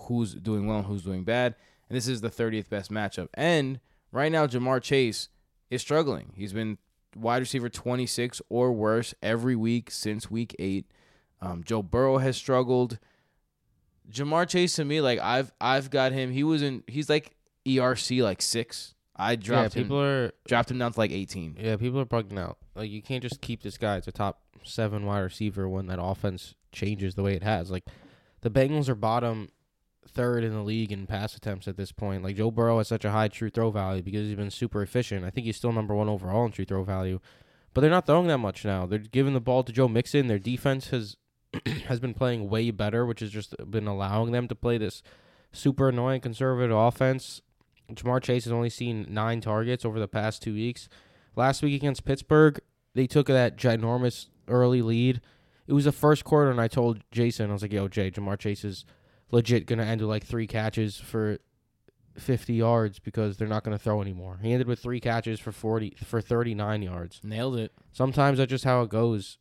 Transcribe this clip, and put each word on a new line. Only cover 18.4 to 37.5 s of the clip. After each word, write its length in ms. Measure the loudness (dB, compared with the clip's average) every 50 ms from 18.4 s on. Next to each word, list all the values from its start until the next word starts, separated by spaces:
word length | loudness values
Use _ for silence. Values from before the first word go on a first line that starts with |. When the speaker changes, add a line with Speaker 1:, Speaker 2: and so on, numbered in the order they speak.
Speaker 1:
six. 520 | -2 -2 -2 -2 -4 -6 -8 -14 -14 -16 -20 _ _ _ _
I 200 | -4 -2 0 0
dropped 400 | -2 -2 0 2 2 2 2 0
Speaker 2:
Yeah, 60 | -2
Speaker 1:
him, 40 | -2
Speaker 2:
people 160 | -2 0 0
are 300 | 2 2 2 0 -2 -2 -6 _ _
Speaker 1:
dropped 240 | 0 2 2 2 0
him 80 | -2 -2
down 140 | -2 -2
to, 80 | 0 0
like, 120 | 0 0
eighteen. 460 | 0 -4 -6 -6 -8 -10 -10 -10 -10 -6
Speaker 2:
Yeah, 180 | -4 -2 -2 0
people 220 | -2 -2 -2 -2
are 60 | -2
bugging 320 | 0 -2 -2 -2 -4 -6 -8
out. 200 | -8 -8 -10 -12 -18 -18 -12
Like, 160 | -12 -10 -10
you 100 | -10 -12
can't 220 | -8 -6 -6 -6 -6
just 180 | -8 -10 -10
keep 220 | -8 -8 -8 -8 -8
this 140 | -10 -8 -4
guy 180 | -2 -2 -2
as 120 | -2 -4 -8
a 40 |
top 300 | -6 -4 -4 -4 -4 -6 _ _ _ -20 -20
seven 420 | -12 -6 -4 -2 -2 -2 -2 -2
wide 160 | -2 -2 -2
receiver 460 | -2 -4 -4 -4 -4 -4 -2 -2 -4 -2
when 180 | -2 -4 -4 -4
that 120 | -6 -4
offense 520 | -2 -4 -4 -2 -2 -4 -4 -4 -10 -16 -20 _ _ _ -10
changes 420 | -6 -4 -4 -2 -2 -4 -4 -2
the 80 | -2 0
way 100 | 0 0
it 100 | 0 0
has. 280 | 0 0 0 -2 -4
Like, 140 | -6 -8 -8 -10 -18 -20 -20 -20 -20 _ _ _ _ _
the 100 | -4 0
Bengals 380 | 4 4 4 4 2 0 0 0
are 60 | 0
bottom 540 | 0 0 0 2 2 2 0 -2 -4 -6 -10 -14 _ _ _ _ _ _ _ _ _ _ -10
third 340 | _ -2 0 0 0 0 0
in 100 | -2 -2
the 100 | -4 -4
league 280 | -2 -2 -2 -2 -2
in 140 | -4 -8 -6
pass 300 | -6 -6 -6 -6 -6 -8
attempts 320 | -8 -8 -8 -8 -6 -8 -10
at 80 | -8
this 160 | -8 -8 -10
point. 320 | -8 -6 -6 -4 -4 -4 -4
Like, 140 | -4 -2 0
Joe 120 | -2 0
Burrow 280 | 2 2 2 4 4 2
has 100 | 2 0
such 160 | -2 -2 -2
a 80 | 0
high 160 | 2 2 2 0
true 220 | 0 -4 -6 -4
throw 220 | 0 0 0 0
value 300 | 0 0 -2 -2 -2 -4
because 260 | -4 -4 -4 -4 -2 -4
he's 100 | -4 -4
been 120 | -6 -6
super 320 | -4 -6 -6 -4 -2 -2
efficient. 440 | -4 0 0 -2 -2 0 -4 -4 -4
I 60 | -4
think 140 | -6 -4 -4
he's 120 | -4 -6 -2
still 160 | -2 -2 0
number 200 | 0 0 0 0
one 140 | 0 2 0
overall 380 | 0 -2 -2 0 0 2 2
in 60 | 0
true 140 | 0 -4 -4
throw 180 | -2 -2 -2 -2
value. 360 | -2 -2 -2 -2 -2 -2 -4 -6 -12 -20 _ _ _